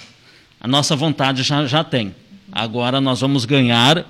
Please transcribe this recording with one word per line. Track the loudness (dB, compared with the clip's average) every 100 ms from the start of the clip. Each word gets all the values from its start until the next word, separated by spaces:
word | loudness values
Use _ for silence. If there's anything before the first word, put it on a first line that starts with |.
| -18 _ _ -20 _ _
A | -2
nossa | 0 0 0
vontade | -2 0 -2 0
já, | -2 -2 0
já | -2
tem. | -2 -4 -4 -10 -20 -20 -12
Agora | -8 -6 -2 -2 0
nós | 0 0
vamos | 0 0
ganhar | 2 2 4 4 4 2